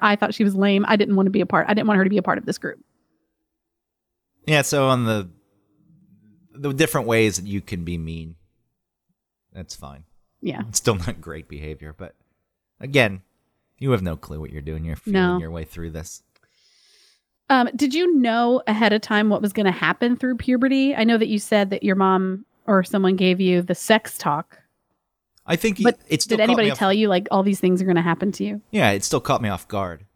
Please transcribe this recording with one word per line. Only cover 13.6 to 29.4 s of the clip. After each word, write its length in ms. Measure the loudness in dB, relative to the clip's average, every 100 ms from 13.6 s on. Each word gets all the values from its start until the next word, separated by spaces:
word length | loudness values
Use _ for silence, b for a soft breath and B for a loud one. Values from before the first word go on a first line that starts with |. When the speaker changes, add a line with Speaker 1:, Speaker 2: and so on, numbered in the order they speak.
| _ -8
Speaker 2:
you 140 | -2
have 100 | 0
no 140 | 0 -6
clue 240 | -10 -14
what 100 | -12
you're 100 | -12
doing. 240 | -10 -8
You're 120 | -8 -10
feeling 240 | -4 0
Speaker 1:
No. 160 | 0 -2
Speaker 2:
your 120 | -6
way 140 | -10
through 260 | -12 -12 -12
this. 300 | -10 -14 -18 _ _ b b b b b b b b _ _ 0
Speaker 1:
Um, 180 | 2 2
did 200 | 0 -2
you 220 | 2 2 4
know 460 | 4 2 2 2 0
ahead 260 | 2 2
of 80 | 2
time 280 | 0 2 2
what 120 | 2
was 100 | 0
gonna 200 | 0 0
happen 440 | 2 0 0 0 0
through 200 | -2 -2
puberty? 580 | 0 2 2 2 2
I 100 | 2
know 140 | 2 2
that 100 | 2
you 100 | -2
said 320 | 0 0 2
that 120 | 0
your 140 | 0 2
mom 480 | 4 4 2 -4 -10 _ 0
or 160 | 2
someone 340 | 2 2 2 4
gave 240 | 2 2
you 220 | 2 2
the 120 | 0
sex 420 | -4 2 0 0 -6
talk. 420 | -4 -4 -6 -20 _ _ _ _ _ _ _ _ -6
Speaker 2:
I 100 | -2
think 260 | -2 -2
Speaker 1:
But 140 | -6 -8 -6
Speaker 2:
it, 80 |
it 80 | -4
still 160 | -2 0
Speaker 1:
did 60 |
Speaker 2:
caught 40 | 2
Speaker 1:
anybody 160 | 2 0
Speaker 2:
me 40 |
off 60 | 0
Speaker 1:
tell 140 | 0
you, 140 | 2 2
like, 200 | 0 0
all 120 | 0
these 180 | 0 0
things 220 | 0 0
are 20 |
gonna 160 | 2 2
happen 320 | 2 0 -2
to 120 | -4
you? 180 | -6 -8 -6
Speaker 2:
Yeah, 200 | 0 2
it 120 | 0
still 160 | -2 -4
caught 220 | 0 -2